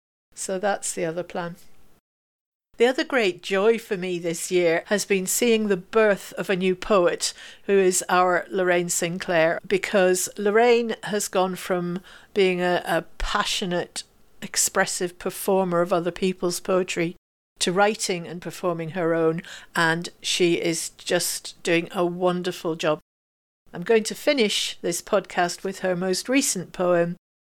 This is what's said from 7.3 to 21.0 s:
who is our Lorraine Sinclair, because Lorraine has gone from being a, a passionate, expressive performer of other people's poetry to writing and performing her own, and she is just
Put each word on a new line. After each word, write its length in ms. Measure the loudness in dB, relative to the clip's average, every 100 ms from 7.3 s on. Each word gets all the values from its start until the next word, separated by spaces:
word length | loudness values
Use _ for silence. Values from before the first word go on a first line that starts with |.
| -6 -14 -10
who 140 | 0 4
is 240 | 4 2 2
our 380 | 2 4 2 0
Lorraine 400 | -2 2 2 0
Sinclair, 720 | -2 -4 -4 0 2 2 2
because 680 | -2 -2 2 2 4 2 -2 -4
Lorraine 580 | 2 4 6 4 2 -4
has 260 | -6 -6 -2
gone 260 | 0 0
from 460 | -2 -4 -2 -2 -6 -10 -20 -6
being 300 | 2 2 2
a, 200 | 2 0 0
a 160 | -2 -4 -6
passionate, 840 | -2 0 -2 -4 -2 -4 -4 -8 -14 _ _ -18
expressive 800 | -8 -2 0 0 0 -2 -6 -6
performer 640 | -8 -4 0 2 2 2
of 100 | 2
other 180 | 0 0
people's 500 | -2 -2 0 -2 -4
poetry 540 | 0 0 0 -2 -4 -6 _ _ _ -6
to 120 | -2
writing 560 | 2 2 2 -2 -4 -6
and 140 | -10
performing 500 | -10 -6 -4 -2 -4
her 240 | -2 0
own, 280 | 2 2 0 -4 -14 -6 0
and 320 | 0 0 -4 -8
she 320 | -4 2 2
is 360 | 2 0 -2 -6
just 720 | -10